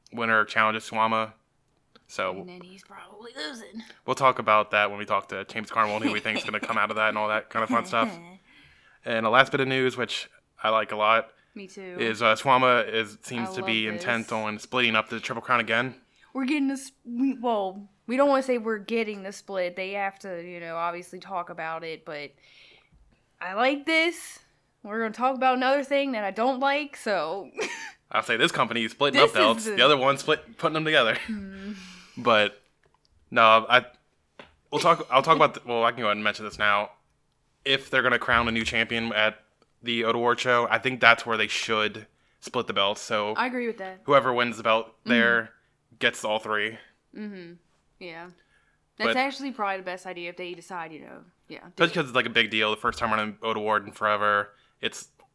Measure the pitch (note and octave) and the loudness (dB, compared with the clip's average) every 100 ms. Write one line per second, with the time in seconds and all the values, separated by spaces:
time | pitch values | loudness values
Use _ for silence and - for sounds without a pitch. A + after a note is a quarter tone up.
0 | _ A#2 A2+ A2 G#2+ A#2 A2 A2 - A2 | _ -4 2 2 2 2 2 0 -4 2
1 | A2 A2 A2 - _ _ _ _ _ _ | 2 2 -2 -8 _ _ _ _ _ _
2 | _ - F#2+ F#2+ F3+ F3+ F3+ F#3+ - G3 | _ -6 -6 -6 -12 -18 -20 -20 -20 -20
3 | G3 G#3 A#3 C#4 D4+ A#3+ G3+ A3+ - - | -20 -20 -18 -12 -12 -12 -14 -18 -18 -12
4 | - B2+ C3 B2 A2 G#2+ G#2 G#2 G2+ G2+ | -6 2 2 2 2 2 2 0 0 -2
5 | G#2 G2+ - F#2+ G2 A2+ G#2 A2+ G#2+ G#2+ | -4 -4 -4 -10 -10 -10 -4 -2 0 0
6 | E3+ G#2+ A2+ G#2+ G#2+ B2+ - A2 G#2+ G#2+ | -2 -2 -4 -4 -6 -6 -4 -2 -2 0
7 | A2 G#2+ G#2+ G#2+ - A#2 A2 A#2 - A#2 | 0 0 -2 -2 -4 -4 0 -2 0 0
8 | A2+ E3+ E3+ F#3+ _ - _ _ _ _ | -2 -4 -18 -20 _ -20 _ _ _ _
9 | A#2 A2+ A2 B2+ C3 C#3 C3+ C3 B2+ A#2 | -6 -2 2 2 2 -2 -2 0 -2 -2
10 | A#2 - - _ _ _ G#2+ A2 G#2+ G#2+ | -6 -8 -12 _ _ _ -2 0 -2 0
11 | G#2+ A2+ - _ _ G#3 F#3+ G3+ F#3 F3+ | 2 2 0 _ _ -18 -18 -16 -14 -4
12 | A#2 G#2+ A2+ A2 C#3 B2+ B2+ A#2+ G#2 A2+ | -4 2 2 4 4 4 6 4 2 -4
13 | G#2 G#2+ - A#2+ A2+ A#2+ A#2 A2+ A2 G#2 | -4 -10 -10 -6 -6 -4 -2 -2 -2 -4
14 | A#2+ A2+ A2 A2+ G#2+ G#2 - B2+ A#2+ A2 | -4 -4 -4 -4 -4 -8 -4 0 2 2
15 | - A2+ - A#2 - B2 A2+ A2+ B2+ A#2 | 0 -6 -8 -8 0 0 2 0 -2 -8
16 | _ _ _ C4 C4 D4+ C4+ C4+ - - | _ _ _ -6 -2 -2 -2 -4 -10 -18
17 | A#3+ A#3+ C4+ A3+ A#3+ G#3+ F#3+ G3+ G3+ _ | -10 -2 -2 0 -2 -2 -2 -8 -16 _
18 | - C4 C#4+ C4+ C4 A#3+ A3 G#3 G3 A3+ | -4 2 4 4 2 -2 -2 -6 -4 -4
19 | G#3+ G3+ F#3+ - - F#3+ F3+ F#3 F#3+ G3+ | -4 -6 -12 -14 -8 -4 -4 -6 -8 -4
20 | G3 G3 G3 F3 F3 F3 E3 E3 E3+ F3 | -6 -6 -12 -12 -12 -12 -10 -6 -4 -6
21 | F3 F#3 F3+ F#3 F3 E3+ D#3+ D#3+ E3 D#3 | -12 -16 -8 -8 -8 -8 -8 -8 -8 -10
22 | - D3 C#3+ - _ - - - _ _ | -10 -12 -12 -16 _ -20 -20 -20 _ _
23 | _ _ _ _ F3+ G3+ B3+ C#4+ D#4+ D#4+ | _ _ _ _ -6 2 2 2 2 2
24 | E4+ E4 - - _ _ _ _ G3+ A3 | 2 -2 -12 -18 _ _ _ _ -10 -6
25 | A3+ A3 C4 B3+ C4 B3+ C4 C#4+ C4+ C#4+ | -6 -2 -2 2 2 2 2 2 2 0
26 | C#4 A3+ G3+ G3 B3+ B3+ C#4 C#4+ D4 - | 0 -2 -2 0 0 2 0 0 -4 -8
27 | A3+ F#3 D#3 F#3+ D3 - - A5 G#5+ - | -2 -2 -2 -6 -8 -8 -8 -8 -14 -18
28 | _ A2 - A2+ E3+ C#3+ A#2 A#2 A2 - | _ -2 0 2 2 2 0 0 -4 0
29 | C#3+ C3 D3+ G#2+ G#2+ A2+ G#3+ G3 C3+ C#3 | 2 6 6 6 4 2 -2 4 6 6
30 | C3 C#3 D3+ D3+ - - D#3+ D#3 D#3 D3+ | 4 2 0 -2 -2 -4 -2 -2 2 4
31 | A2+ - - G#3 G3 F#3+ G3+ F#3+ F#3 - | 4 0 -6 -10 -12 -12 -12 -12 -16 -20
32 | - - A#2+ G#2+ G#2 - _ _ _ _ | -18 -4 4 4 4 -2 _ _ _ _
33 | _ _ _ A#2+ A2 A2 A2 B2 - - | _ _ _ 6 8 8 8 4 4 -8
34 | _ _ _ - - _ _ C#3+ E3 D#3+ | _ _ _ -20 -20 _ _ 0 2 2
35 | - C3 D#3+ D#3 C#3+ - B2 A#2 A#2 B2 | 2 2 4 4 4 2 -4 0 2 2
36 | G#2+ G#2 G#2+ G#2 G#2 - G#2 G2+ G#2 - | 0 0 -2 -4 -8 0 2 2 0 -10
37 | _ _ _ _ _ _ C#3 C3+ - C3 | _ _ _ _ _ _ -2 -2 0 2
38 | B2 A#2+ - A#2+ A#2 A2+ A2+ A2+ A2+ A#2 | 2 2 2 2 2 0 -2 -2 -2 -2
39 | A2+ G#2+ G#2+ - _ _ _ _ A#2+ A#2 | -2 2 2 0 _ _ _ _ -4 -2
40 | A2+ A#2 A#2+ A#2+ B2+ A#2+ A2+ A2+ C3 B2 | 0 2 0 0 2 2 2 0 0 4
41 | A#2 A#2 A#2 A2 G#2+ - - A2 G#2+ G#2+ | 6 6 2 -2 0 -2 0 0 0 -4
42 | - _ _ _ - B2 A2 G2+ G2 G#2+ | -14 _ _ _ -6 -4 -2 0 0 -2
43 | - A2 G#2 A2 B3 B3 A#3+ G#3+ F#3+ F#3 | -4 -2 0 -2 -2 -4 -6 -6 -12 -8
44 | C#3+ C#3 B2+ A#2+ A#2+ A2 A2+ A2 - _ | 4 4 4 2 0 0 2 2 0 _
45 | A2 A#2+ A#2 A#2 A2+ _ _ _ _ A2+ | 0 4 4 2 0 _ _ _ _ _
46 | A#2+ - A2 A2 A2 G#2+ G#2+ A2+ - _ | -2 -2 -2 -2 -2 -2 -2 -6 -18 _
47 | _ - G#3+ F#3+ E3+ F3 _ _ _ _ | _ -14 -14 -14 -16 -20 _ _ _ _
48 | F3+ E3 F3+ F3 _ _ _ _ _ - | -16 -16 -18 -20 _ _ _ _ _ -4
49 | A3+ B3+ C#4 C4+ C#4 A3+ G3 F#3+ F#3 F#3 | -2 0 -2 -6 -10 -6 -6 -6 -8 -10
50 | F#3 F3 F3 F3 F3+ E3+ - F3+ E3 D3+ | -12 -12 -12 -10 -12 -12 -14 -14 -12 -16
51 | C3 - - _ - D#3 F3+ - E3+ F3 | -18 -20 -20 _ -20 -20 -16 0 2 2
52 | C3 B2+ A#2 A#2 G#2+ A2 G#2+ G#2+ A#2+ - | 0 0 2 2 2 0 0 0 -2 -2
53 | A2+ G#2+ G#2+ G2+ A2+ A2 G#2+ G#2+ G2+ - | 0 0 -2 -4 -4 -2 0 0 -2 -2
54 | G#2+ G#2 G#2 G#2 G#2 _ _ _ B2+ - | 0 2 2 2 0 _ _ _ -8 -8
55 | - _ _ | -16 _ _